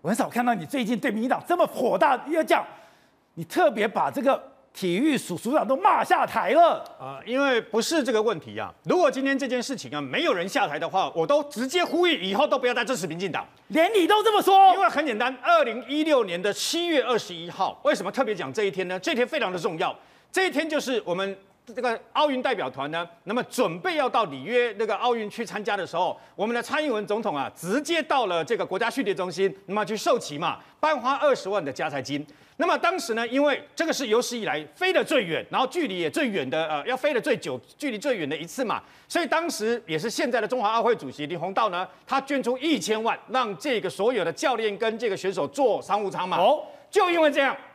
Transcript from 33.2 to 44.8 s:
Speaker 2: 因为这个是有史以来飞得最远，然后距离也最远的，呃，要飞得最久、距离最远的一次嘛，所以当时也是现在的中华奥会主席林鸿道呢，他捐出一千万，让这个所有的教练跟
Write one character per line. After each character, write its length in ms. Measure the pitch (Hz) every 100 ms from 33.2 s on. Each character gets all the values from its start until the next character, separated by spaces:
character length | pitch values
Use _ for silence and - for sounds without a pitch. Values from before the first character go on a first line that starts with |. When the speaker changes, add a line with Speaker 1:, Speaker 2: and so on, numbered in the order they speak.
| 233
Speaker 2:
因 140 | 262
为 220 | 294 262 - -
这 100 | 330
个 80 |
是 140 | 262 254
有 140 | 220
史 160 | - 240
以 80 | 185
来 180 | 147 151 -
飞 160 | 370
得 120 | 349
最 200 | 233 294
远， 200 | 180 147 101
然 100 | 190
后 60 | 262
距 220 | 349 302
离 100 | 185
也 120 | 160
最 180 | 214 277
远 200 | 196 131
的， 200 | 156 160
呃， 180 | 151 151
要 100 | 247
飞 160 | 294
得 80 | 262
最 140 | 294 214
久、 240 | 160 127 - -
距 120 | 285
离 80 | 214
最 200 | 196 208
远 100 | 143
的 80 | 151
一 100 | 170
次 180 | -
嘛， 180 | 240 131 - - _
所 140 | 330
以 40 | 339
当 240 | 320 339
时 320 | - 214 240 -
也 100 | 185
是 120 | 214
现 200 | - 294
在 100 | 240
的 60 | 214
中 140 | 254
华 80 | 214
奥 120 | 226
会 120 | 226 226
主 140 | 139
席 160 | 123 147
林 140 | 170
鸿 120 | 170
道 160 | 196 214
呢， 180 | 175 185 - -
他 160 | 269
捐 200 | 269 277
出 120 | 220 254
一 200 | 302 269
千 220 | 165 214
万， 160 | 226 185 -
让 260 | 254 233 180
这 220 | 294 233
个 80 | 185
所 240 | - 208
有 100 | 247 165
的 60 |
教 240 | 165 294 233
练 200 | 220
跟 220 | 196